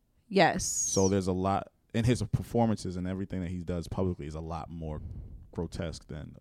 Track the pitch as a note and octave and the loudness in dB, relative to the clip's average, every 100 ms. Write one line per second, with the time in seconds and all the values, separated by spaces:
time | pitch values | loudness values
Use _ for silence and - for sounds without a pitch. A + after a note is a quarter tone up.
0 | _ _ - F#3+ D#3+ F#3 - - - - | _ _ 0 6 6 4 -2 -2 0 4
1 | F#2+ G2 F#2 F#2 F#2+ G2 - _ _ A2+ | 6 4 2 2 2 0 -2 _ _ 0
2 | A2+ A#2+ G#2+ - F#2+ A#2 A#2 G#2 G2 F2+ | 4 2 2 -2 0 2 4 2 -2 -4
3 | F2+ F#2+ F#2+ F#2 F2 F2+ E2 F2 D#2+ - | -2 -4 -4 -4 -4 -4 -4 -4 -4 0
4 | F#2+ F2+ D2 D#2 D#2+ E2 - E2+ D#2 D2+ | 0 0 -6 -8 -6 -6 -8 -8 -6 -6
5 | - - - - - - E2+ - E2+ D#2 | -8 -10 -12 -14 -10 -6 -4 -2 -4 -6
6 | - D#2 E2 - | -10 -10 -10 -14